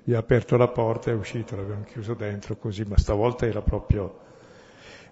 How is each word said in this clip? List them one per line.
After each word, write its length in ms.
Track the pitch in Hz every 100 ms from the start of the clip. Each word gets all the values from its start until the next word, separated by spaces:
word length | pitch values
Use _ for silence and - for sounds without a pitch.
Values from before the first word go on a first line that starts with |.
Gli 100 | -
ha 60 | 117
aperto 360 | - 123 - 120
la 120 | 120
porta, 440 | - 113 113 -
è 20 |
uscito, 420 | 113 98 120 101 101
l'avevano 280 | 98 104
chiuso 300 | 104 123 104
dentro 420 | 113 104 101 - -
così, 260 | 117 98 104
ma 120 | 98
stavolta 480 | - 104 120 120 117
era 160 | 104
proprio 580 | - 104 - 107 92 - - - - - - - - - -